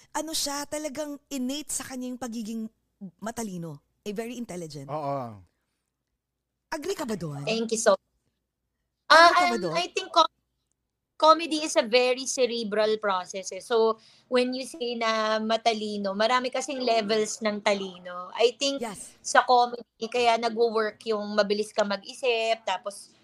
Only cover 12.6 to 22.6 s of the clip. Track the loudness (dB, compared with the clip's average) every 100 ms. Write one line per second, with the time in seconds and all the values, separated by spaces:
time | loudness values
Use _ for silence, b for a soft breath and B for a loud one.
12.6 | -2 0 0 0 0 -2 -4 -10 -10 -12
13.6 | 0 2 4 2 b b _ 0 0 -2
14.6 | -10 -8 -6 -2 0 0 2 0 0 2
15.6 | 2 0 -2 -4 -4 0 2 2 0 -4
16.6 | -4 -2 2 2 2 0 0 -2 -2 0
17.6 | 0 0 -2 -10 -14 -12 -10 0 0 2
18.6 | -4 -2 -6 -10 -16 -14 0 2 6 4
19.6 | 4 -2 -14 _ -6 0 2 2 0 2
20.6 | 2 2 -2 -4 -4 -4 0 0 2 0
21.6 | -2 -2 0 -2 -6 -4 0 0 0 -2